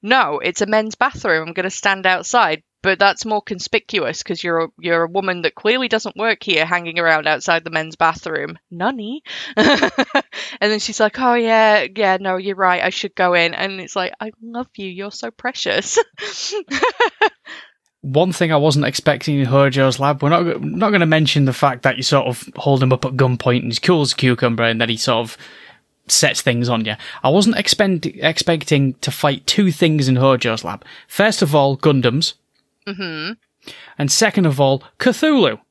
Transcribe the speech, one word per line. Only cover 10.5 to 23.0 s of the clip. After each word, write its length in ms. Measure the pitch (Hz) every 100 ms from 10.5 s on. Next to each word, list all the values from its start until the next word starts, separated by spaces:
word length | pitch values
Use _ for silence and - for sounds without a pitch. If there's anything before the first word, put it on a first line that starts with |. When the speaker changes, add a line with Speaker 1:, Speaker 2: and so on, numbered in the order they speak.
| 269 208
Speaker 1:
then 80 | 214
she's 200 | - 214
like, 200 | 214 -
"Oh, 140 | 254 240
yeah, 500 | 226 226 220 214 135 196
yeah, 220 | 202 185
no, 180 | 196 185
you're 180 | 190 190
right. 260 | 190 180
I 60 | 180
should 220 | - 196 -
go 180 | 180
in." 200 | 175 170
And 260 | - 196 196
it's 140 | 180 202
like, 180 | 180 -
"I 100 | 220 -
love 260 | 226 233 247 -
you. 100 | 196
You're 240 | 180 202
so 200 | - 233
precious." 680 | _ 247 254 - 101 - - - -
<laughs> 320 | 415 381 - 403 339 269 508 - 466 _ 427 _ - - - _ _ _
Speaker 2:
One 300 | 139 139 185
thing 200 | 165 170
I 60 | 156
wasn't 280 | 151 143 135
expecting 520 | - - 143 - 143
in 60 | 131
Hojo's 540 | 139 139 131 135 127
lab, 240 | 139 143
we're 60 | 143
not, 320 | 170 170 -
not 280 | 147 165 208
gonna 160 | 202 165
mention 400 | 160 151 147 135
the 80 |
fact 300 | 123 139 120
that 140 | 135 127
you 60 |
sort 220 | 127 139 -
of 240 | - - -
hold 260 | - 135
him 100 | 131
up 140 | 127